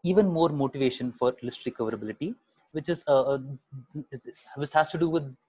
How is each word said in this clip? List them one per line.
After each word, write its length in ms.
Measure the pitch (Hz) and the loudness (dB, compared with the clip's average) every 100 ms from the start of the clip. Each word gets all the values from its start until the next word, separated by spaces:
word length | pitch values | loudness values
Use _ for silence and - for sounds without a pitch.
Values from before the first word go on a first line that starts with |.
even 220 | 175 185 202 | 4 4 4
more 220 | 165 165 | 4 2
motivation 640 | 151 135 139 135 123 127 | 2 -2 2 0 0 -6
for 240 | 117 123 123 | 0 0 0
list 220 | 120 - | -8 -8
recoverability, 720 | - - 110 110 107 107 160 247 _ _ _ | -10 -4 -4 -4 -6 -6 -6 -8 _ _ _
which 160 | 156 143 | -10 -4
is, 160 | 170 - | -4 4
uh, 280 | 139 131 | 4 4
uh, 40 | 139 135 139 _ 135 123 151 139 131 - - - - | 0 -4 -14 _ -18 -14 -14 -12 -14 -16 -20 -18 -10
which 160 | 147 | 0
has 180 | 156 156 | 2 2
to 60 | 170 | 2
do 120 | 165 | 0
with 260 | 160 139 127 | 0 -4 -14